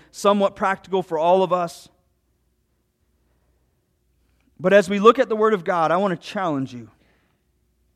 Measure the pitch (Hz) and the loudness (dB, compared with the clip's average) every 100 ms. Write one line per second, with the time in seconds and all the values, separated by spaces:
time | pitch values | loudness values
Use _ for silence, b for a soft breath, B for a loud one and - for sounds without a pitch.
0 | b - 202 202 196 196 196 190 - 185 | b -4 0 2 0 -2 -6 -6 -6 -6
1 | 180 165 165 190 185 180 170 - - _ | -4 -2 2 2 2 -2 -6 -10 -20 _
2 | _ _ _ _ _ _ _ _ _ _ | _ _ _ _ _ _ _ _ _ _
3 | _ _ _ _ _ _ _ _ _ _ | _ _ _ _ _ _ _ _ _ _
4 | _ _ _ _ _ - 165 196 190 202 | _ _ _ _ _ -4 2 4 4 2
5 | 214 247 226 220 220 214 165 180 156 170 | 4 4 2 0 0 -2 -2 -2 0 0
6 | 196 170 - 208 185 143 131 120 110 _ | -2 -4 -8 -8 -4 -4 -6 -12 -20 _
7 | _ _ _ _ _ _ _ _ _ | _ _ _ _ _ _ _ _ _